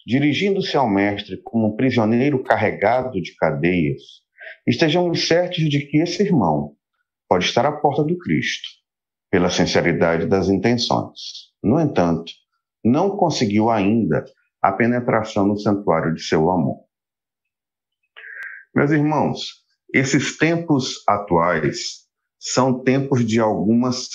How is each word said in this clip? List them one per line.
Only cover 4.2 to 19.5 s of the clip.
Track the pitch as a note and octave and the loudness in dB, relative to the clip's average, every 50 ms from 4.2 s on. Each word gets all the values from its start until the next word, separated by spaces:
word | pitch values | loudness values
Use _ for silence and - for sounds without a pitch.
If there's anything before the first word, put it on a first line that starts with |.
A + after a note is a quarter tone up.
| _ _ _ - - - - - _ | _ _ _ -20 -20 -20 -20 -6 _
estejamos | B2 A#2+ - E3 D3+ D3+ F3+ F3+ F3 D#3+ - - | -2 0 2 2 2 2 2 2 0 0 -2 0
certos | - E3 F3 F3+ F3 - D#3+ D#3+ D3+ | 2 2 2 2 0 -2 -2 0 0
de | C#3+ C#3 - | 0 -2 -2
que | - - D3+ | 0 0 0
esse | E3+ F3 - - | 2 0 0 0
irmão | G#3 - F3 B2+ F#2 D#2+ D2+ C#2+ C#2+ - - _ _ _ _ _ _ _ _ _ _ - | 0 2 2 2 2 2 0 -2 -4 -6 -10 _ _ _ _ _ _ _ _ _ _ 0
pode | F#2+ F2+ F2 | 0 0 0
estar | - - A#2+ B2 | 0 0 0 0
à | D3 | 0
porta | D3+ - - D3 B2+ D3+ D3 | 0 0 -2 0 0 0 0
do | D#3 F3+ F3 | -2 -2 -4
Cristo, | - - D#3 D#3+ - - - - - - - _ _ _ _ _ _ _ _ _ _ _ | -2 -2 -2 -2 -2 -4 -6 -8 -10 -16 -18 _ _ _ _ _ _ _ _ _ _ _
pela | - F2+ F2+ F2+ | 0 0 2 2
sinceridade | - - F2 E2 - F#2 D#2 F2 D#2+ - F2 E2+ E2+ E2 E2 | 2 0 0 2 2 2 2 2 2 2 2 2 2 0 0
das | E2 G2 F#2+ F2 F#2+ | 0 0 2 2 2
intenções. | G2 F#2 G2 A#2 B2 A#2 - - - A#2 G2+ - - - - - - - - _ _ _ | 2 2 2 0 0 0 0 0 -2 -2 -2 -6 -10 -16 -16 -16 -16 -18 -20 _ _ _
No | - F#2+ C3 E3 | 0 2 2 2
entanto, | E3 C#3+ - F#2 F2 E2+ E2 E2 E2 - - _ _ _ _ _ _ _ _ _ - | 2 0 0 0 0 2 0 -2 -4 -10 -16 _ _ _ _ _ _ _ _ _ 0
não | A2 B2+ D3+ F#3+ G3+ G3 | 2 2 2 2 0 0
conseguiu | - F3 E3 - - B2+ G2+ G#2 G#2+ A2 A#2 | 0 0 0 0 0 -2 0 2 2 2 2
ainda | A2+ G#2+ F#2 G2+ A2+ A#2 G#2 E2 - - - - - _ _ _ _ _ | 2 2 2 2 2 0 0 0 -2 -4 -4 -8 -14 _ _ _ _ _
a | - G2 | -2 0
penetração | - - A#2 A#2 A#2+ B2 A#2+ B2+ A#2 A2 G#2+ - - G#2 G2 | 0 0 0 0 0 0 0 0 0 0 -2 -2 -2 0 0
no | G2+ G#2 | 0 0
santuário | G#2 - A2+ G2+ G2+ - F#2 E2 D#2+ D2 D#2+ | 0 0 0 0 0 0 0 0 0 0 -2
de | D#2+ D#2+ | -4 -4
seu | - - F#2 D#2+ D#2 F2 | -4 -2 0 2 2 2
amor. | F#2 E2+ D2 C2 - - - _ _ _ _ _ _ _ _ _ _ _ _ _ _ _ _ _ _ _ _ _ _ _ _ _ _ - - - - - - - - - - _ - | 2 0 0 -2 -4 -8 -12 _ _ _ _ _ _ _ _ _ _ _ _ _ _ _ _ _ _ _ _ _ _ _ _ _ _ -20 -20 -18 -16 -16 -16 -16 -16 -18 -20 _ 0
Meus | C3 C#3+ D3 | 0 2 2
irmãos, | D#3+ D3 D3 D3+ D3+ C#3 G2 D2+ - - - - | 2 2 2 0 0 0 0 -2 -4 -6 -10 -12